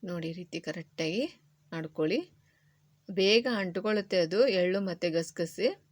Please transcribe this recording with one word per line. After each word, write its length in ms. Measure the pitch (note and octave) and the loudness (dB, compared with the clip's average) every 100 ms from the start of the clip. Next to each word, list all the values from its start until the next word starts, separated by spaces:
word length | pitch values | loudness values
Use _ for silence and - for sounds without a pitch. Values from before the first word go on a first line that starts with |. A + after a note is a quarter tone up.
ನೋಡಿ, 240 | F#3+ F3 E3 | -6 -6 -6
ಈ 60 | |
ರೀತಿ 260 | E3 F3 F3 | -8 -8 -10
ಕರೆಕ್ಟಾಗಿ 640 | - F#3 D#3+ - D#3+ F#3 D4+ - _ _ _ | -8 -10 -10 -4 -2 -2 -4 -8 _ _ _
ಮಾಡ್ಕೊಳ್ಳಿ. 480 | E3 D#3+ - D#3 A3 F4+ _ _ _ _ _ _ _ - | -10 -10 -2 0 0 -2 _ _ _ _ _ _ _ -8
ಬೇಗ 360 | F#3+ F#3+ A3 A#3+ | 2 4 6 4
ಅಂಟ್ಕೊಳ್ಳುತ್ತೆ 640 | A#3 F#3+ F3+ G#3+ G#3+ G3+ F#3 | -2 -2 -4 0 -2 0 0
ಅದು, 300 | E3 F#3 C4 | 2 4 4
ಎಳ್ಳು 340 | F#3+ F3+ F#3+ | 4 2 2
ಮತ್ತೆ 280 | G3 F3 F3 | -2 -2 0
ಗಸಗಸೆ. 580 | E3 E3 - E3 - G#3+ G4 _ | 0 -2 -4 -6 0 -2 -2 _